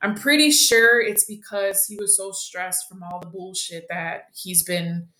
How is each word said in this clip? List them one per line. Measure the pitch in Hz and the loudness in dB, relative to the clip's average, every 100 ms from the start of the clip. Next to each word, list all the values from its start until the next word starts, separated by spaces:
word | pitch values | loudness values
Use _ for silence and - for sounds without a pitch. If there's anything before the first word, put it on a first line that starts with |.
I'm | 208 | -4
pretty | 208 277 302 302 | -2 2 4 6
sure | 285 - 226 233 240 | 6 6 6 6 6
it's | 214 208 | 2 0
because | - 208 - 202 196 196 - | -2 -4 -8 -2 -2 -2 -4
he | 208 | -4
was | 196 196 | 0 0
so | 196 | 0
stressed | 185 - 180 185 180 - | -8 -10 -8 -6 -6 -8
from | 185 | -16
all | 175 180 | -12 -12
the | 175 | -12
bullshit | 190 185 185 - 165 165 | -14 -10 -8 -8 -10 -10
that | 170 165 - - | -8 -6 -8 -14
he's | - 185 175 | -16 -4 -2
been | 175 175 170 170 170 | 0 -2 -2 -6 -8